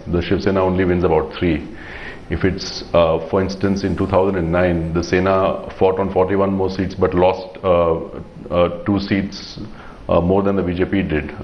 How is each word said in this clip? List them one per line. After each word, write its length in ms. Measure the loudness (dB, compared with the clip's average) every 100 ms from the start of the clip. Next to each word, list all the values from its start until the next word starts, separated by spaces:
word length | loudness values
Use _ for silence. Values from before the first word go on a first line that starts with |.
| -2
The 160 | -2
Shiv 220 | 0 0
Sena 200 | 2 2
only 220 | 2 2 2
wins 180 | 2
about 300 | 4 2 2
three. 340 | -2 0 0 -4 -12 -14 -14 -14 -14 -6
If 160 | -2 0
it's, 380 | -2 -6 -10 0
uh, 240 | 2 4 2 0
for 120 | -2
instance, 420 | -2 -2 0 0
in 120 | -2 -2
two 80 | 2
thousand 300 | 2 2 0
and 160 | 0
nine, 420 | 2 2 2 0
the 100 | -2
Sena 680 | 0 2 4 2 2 -2 -8
fought 280 | 2 2 2
on 140 | 0
forty-one 400 | 0 2 2 0
more 160 | 0 -2
seats 240 | -2 -4
but 220 | 0 0 4
lost, 420 | 2 2 -6 -4
uh, 320 | 2 2 4 0 -4 -12 -14 -16 -2
uh, 320 | 2 2 0
two 160 | 0 0
seats, 600 | 2 -2 -2 -8 -14 -14 -14 -14 -18 -14 0
uh, 140 | 2
more 220 | 4 2
than 120 | 2 0
the 60 |
B 140 | 0 -2
J 100 | 0
P 160 | 0
did. 320 | 0 -2 -4 -10